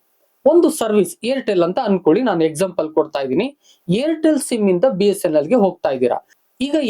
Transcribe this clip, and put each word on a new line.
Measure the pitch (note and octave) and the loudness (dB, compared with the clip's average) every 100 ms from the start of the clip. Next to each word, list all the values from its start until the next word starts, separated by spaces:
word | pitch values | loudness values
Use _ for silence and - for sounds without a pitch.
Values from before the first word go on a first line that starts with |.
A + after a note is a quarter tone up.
| _ _ _ _ C4+ | _ _ _ _ 2
ಒಂದು | E4+ E4 - | 4 4 0
ಸರ್ವಿಸ್ | A3 G#3 F3 - A3+ | 0 2 0 -2 -4
Airtel | C4+ B3+ F#3 E3+ | -4 0 0 0
ಅಂತ | G3+ A3+ | 0 0
ಅನ್ಕೊಳ್ಳಿ, | F#3+ D#3+ F#3+ B3 | 0 2 2 0
ನಾನು | E3+ D#3+ | 0 0
ಎಕ್ಸಾಂಪಲ್ | D3+ F#3+ - D#3 D#3 | -2 -4 -4 -4 -2
ಕೊಡ್ತಾ | D#3 C#3+ | -2 -4
ಇದ್ದೀನಿ. | C3 C#3+ C4 - _ _ - G3+ | -4 -2 -4 -8 _ _ -4 -2
Airtel | D#4 D#4+ D#4+ C#4+ - | -2 0 0 0 -2
ಸಿಮ್ | A#3 G3+ | -2 0
ಇಂದ | F3+ C4 F3+ | 2 0 0
ಬಿ | G3+ | -2
ಎಸ್ | - E3+ | 0 -2
ಎನ್ | D3+ | -2
ಎಲ್ | D3+ | 0
ಗೆ | B3 | 0
ಹೋಗ್ತಾ | F#3+ - D#3 C3 | 0 -2 -4 0
ಇದ್ದೀರಾ. | B2 A2 _ _ _ - C#4 | 0 0 _ _ _ -10 -4
ಈಗ | D4+ | -2